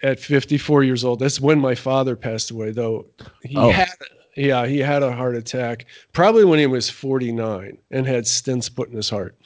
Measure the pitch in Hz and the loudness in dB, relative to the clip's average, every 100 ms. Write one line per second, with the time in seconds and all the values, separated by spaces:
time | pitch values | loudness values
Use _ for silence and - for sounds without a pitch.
0 | 135 127 - 139 - 147 - 143 135 123 | -4 -2 0 0 2 -2 2 4 4 2
1 | 123 120 139 - 139 151 135 123 131 135 | -2 -2 -2 0 2 4 2 0 0 0
2 | 131 117 120 110 - 113 110 110 113 110 | 0 -4 -6 -6 -8 -8 -8 -4 -4 -4
3 | - - - _ 123 143 120 87 180 180 | -8 -20 -20 _ -8 2 4 4 0 -4
4 | - _ _ - 139 127 123 143 139 143 | -20 _ _ -4 0 0 0 0 0 0
5 | 135 123 127 120 117 127 120 117 - - | 0 -2 -4 -4 -6 -6 -6 -8 -14 -20
6 | _ - 196 226 190 156 139 127 - - | _ 2 4 6 6 6 4 0 -4 -6
7 | 135 131 120 117 110 95 98 - _ 131 | -4 -2 -2 -4 -4 -6 -10 -18 _ -4
8 | 131 123 110 - - 127 - - 117 117 | 0 0 0 -4 -2 -4 -4 -8 -8 -6
9 | 107 104 90 - | -6 -6 -8 -12